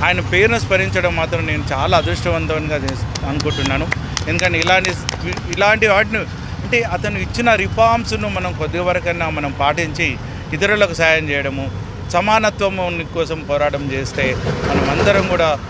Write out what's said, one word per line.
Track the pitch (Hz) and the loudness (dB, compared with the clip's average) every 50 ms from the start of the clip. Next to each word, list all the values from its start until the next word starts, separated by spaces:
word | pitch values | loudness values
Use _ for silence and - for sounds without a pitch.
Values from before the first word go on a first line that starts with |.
| 151 | 4
ఆయన | 165 180 180 | 2 2 2
పేరును | 170 - 175 180 196 226 233 233 | 0 2 4 4 4 4 4 2
స్మరించడం | - - 190 185 190 190 - 190 175 175 170 | 0 2 2 2 2 2 0 0 0 2 0
మాత్రం | 165 160 160 165 165 165 | 0 -2 0 0 -2 -2
నేను | 156 151 151 143 120 135 | 0 -2 -2 -2 -2 -2
చాలా | 135 143 165 180 170 | 0 0 2 4 2
అదృష్టవంతంగా | 151 165 180 - - 180 165 165 160 151 160 156 156 151 156 | 2 2 -2 0 0 0 0 0 0 0 -2 -2 -2 -2 -2
చేస్-, | 147 135 135 135 127 - - - - - 143 | -2 -2 -2 -4 -4 -6 -6 -6 -6 -4 -2
అనుకుంటున్నాను. | 139 147 131 151 135 - 135 135 135 139 160 - - - - - - - - - | -2 -2 0 -2 -2 0 0 2 2 2 0 0 -2 -4 -4 -8 -6 -6 -4 -2
ఎందుకంటే | 160 170 175 180 170 165 | 0 2 2 2 2 2
ఇలాంటి, | 160 - 185 190 185 185 180 160 - - - - - 170 185 - - - 170 | 4 4 4 4 4 0 -2 -4 -4 -6 -6 -6 -4 -6 -6 -6 -6 -6 -2
ఇలాంటి | 180 196 208 214 220 208 | 2 4 4 4 4 4
వాటిని | 214 196 196 214 208 226 220 | 4 4 4 2 2 0 -4
అంటే | 175 - - - - - - - - - 240 240 233 | -4 -4 -8 -10 -10 -10 -8 -8 -6 -2 0 0 0
అతను | 175 175 180 170 208 208 196 | 0 -2 -2 -2 -2 -2 -2
ఇచ్చిన | 185 185 - 226 240 240 226 | -4 -4 -4 0 2 4 4
రిఫార్మ్స్ను | 202 196 196 170 214 220 226 226 233 226 - 220 214 208 208 | 4 2 -2 2 4 4 4 4 2 0 -2 -4 -4 -2 -2
మనం | 196 190 185 180 175 | -4 -2 -4 -4 -4
కొద్ది | - 156 151 160 170 | -4 -4 -2 -2 -2
వరకన్నా | 180 180 175 180 - 175 170 170 170 160 | 0 0 0 0 0 -2 -2 -2 -2 -2
మనం | 156 151 143 143 135 - | -2 -2 -4 -4 -2 2
పాటించి | 143 143 151 160 170 156 147 147 170 156 127 101 - - - - - - - | 2 2 2 2 0 -4 -2 -2 -2 -2 -2 -4 -8 -8 -10 -10 -8 -6 -4
ఇతరులకు | 151 185 196 208 208 208 185 165 | 0 2 2 4 4 2 2 2
సాయం | - 165 160 160 160 156 151 | 2 4 4 4 2 2 0
చేయడము, | 143 143 139 139 135 135 135 139 - - - - - - - - - | -2 -2 -2 -2 -4 -4 -6 -6 -6 -8 -8 -8 -10 -10 -10 -2 0
సమానత్వము | 175 180 208 214 220 220 214 202 - 202 196 190 190 185 175 175 170 165 135 - | 0 2 4 2 4 2 2 0 0 -2 -2 0 -2 -4 -2 -2 -4 -6 -6 -4
కోసం | 170 165 143 160 160 151 139 | -4 -2 -2 -4 -8 -4 -2
పోరాటం | 143 143 147 147 143 143 143 139 131 | 0 0 0 0 0 -2 -4 -2 -4
చేస్తే | 135 135 123 - 143 139 131 127 - - | -4 -4 -4 -2 0 0 0 0 -2 -2
మనం | - - - - - 143 - - 139 | -4 -4 -2 -2 0 0 2 2 2
అందరం | 143 151 165 202 202 196 190 | 2 2 2 4 4 2 2
కూడా | 190 180 180 170 160 151 135 - - | 2 2 2 2 2 2 0 -2 -8